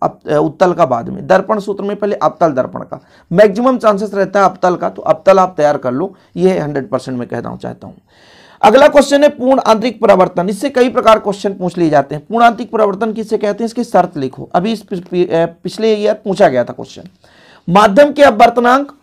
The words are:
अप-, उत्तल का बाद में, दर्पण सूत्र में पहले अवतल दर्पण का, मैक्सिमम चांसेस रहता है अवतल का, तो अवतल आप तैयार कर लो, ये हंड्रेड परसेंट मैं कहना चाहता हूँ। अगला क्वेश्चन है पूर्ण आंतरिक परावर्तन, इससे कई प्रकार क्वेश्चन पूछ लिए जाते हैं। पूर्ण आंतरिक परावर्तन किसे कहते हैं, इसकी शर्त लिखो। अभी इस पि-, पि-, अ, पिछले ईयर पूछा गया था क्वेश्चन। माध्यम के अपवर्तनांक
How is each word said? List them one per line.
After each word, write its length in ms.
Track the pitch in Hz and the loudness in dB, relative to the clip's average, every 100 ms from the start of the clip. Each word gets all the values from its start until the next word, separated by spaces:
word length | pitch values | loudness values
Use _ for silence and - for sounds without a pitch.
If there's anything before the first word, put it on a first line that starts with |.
अप-, 240 | 156 - - | -8 -8 -4
उत्तल 460 | 147 160 143 185 | -2 -2 0 0
का 120 | 165 160 | 2 0
बाद 240 | 120 113 | -2 -6
में, 160 | - 143 | -10 -2
दर्पण 320 | 185 190 214 | 0 0 -4
सूत्र 240 | 202 202 | -6 -8
में 120 | 196 202 | -8 -6
पहले 200 | 208 202 | -6 -2
अवतल 360 | - - 165 | -4 -2 -2
दर्पण 320 | 127 - - | -2 -6 -10
का, 160 | - - - _ _ | -14 -16 -18 _ _
मैक्सिमम 460 | 175 214 190 247 254 | 4 4 4 -2 0
चांसेस 360 | 226 202 208 | 0 -2 -4
रहता 260 | 202 190 202 | -4 -2 0
है 100 | 190 | 0
अवतल 260 | 190 180 175 | 0 -2 -2
का, 140 | - | -6
तो 120 | - | -6
अवतल 380 | - - - 190 | -2 0 4 4
आप 140 | 185 185 | 2 0
तैयार 200 | 147 147 | -2 0
कर 140 | 131 | -4
लो, 220 | 127 190 - _ 180 | -6 -8 -12 _ -2
ये 220 | 185 180 | 0 0
हंड्रेड 300 | 151 143 120 | -4 -6 -6
परसेंट 280 | 127 - 127 | -8 -6 -10
मैं 100 | 120 | -8
कहना 280 | 120 117 123 | -10 -10 -12
चाहता 320 | 120 123 - | -12 -14 -18
हूँ। 80 | - _ _ _ _ _ _ | -20 _ _ _ _ _ _
अगला 260 | - 240 294 | 4 6 6
क्वेश्चन 360 | 285 - 285 | 6 4 2
है 60 | 294 | 2
पूर्ण 300 | 294 247 262 | 2 0 2
आंतरिक 420 | - 220 247 - | 2 0 -2 0
परावर्तन, 480 | 214 190 185 185 180 | 2 4 2 -2 -4
इससे 200 | 208 277 | -4 -4
कई 200 | 269 247 | 0 0
प्रकार 300 | 247 220 220 | 2 2 2
क्वेश्चन 340 | 214 196 208 | 0 -6 -6
पूछ 240 | 190 180 180 | -6 -6 -2
लिए 120 | 165 | 0
जाते 260 | 147 139 151 | 0 -2 -8
हैं। 100 | 143 | -6
पूर्ण 200 | 220 233 | 2 2
आंतरिक 260 | 220 240 | 2 -4
परावर्तन 420 | 220 214 196 226 | -2 -2 -2 -6
किसे 240 | 214 220 220 | -6 -6 -4
कहते 260 | 208 202 | -4 -4
हैं, 20 | 233 | -6
इसकी 180 | 226 | -6
शर्त 340 | 233 190 175 156 | -2 0 0 -4
लिखो। 320 | 131 135 135 | -8 -10 -6
अभी 180 | 180 196 | -4 -2
इस 100 | 220 | -6
पि-, 260 | - 185 175 | -8 -12 -6
पि-, 220 | 180 175 | -4 0
अ, 160 | 165 170 170 | 0 -2 -6
पिछले 320 | 180 - 220 214 | -12 -4 -2 0
ईयर 180 | 208 | -2
पूछा 340 | 214 208 185 185 | -4 -6 0 0
गया 160 | 127 | 0
था 100 | 120 | -4
क्वेश्चन। 360 | 120 - - - - _ _ _ _ - | -8 -16 -18 -20 -20 _ _ _ _ 0
माध्यम 440 | 180 220 196 294 | 2 4 4 4
के 100 | 285 | 4
अपवर्तनांक 680 | 277 208 233 233 240 262 285 - | 2 6 4 4 2 0 -2 -12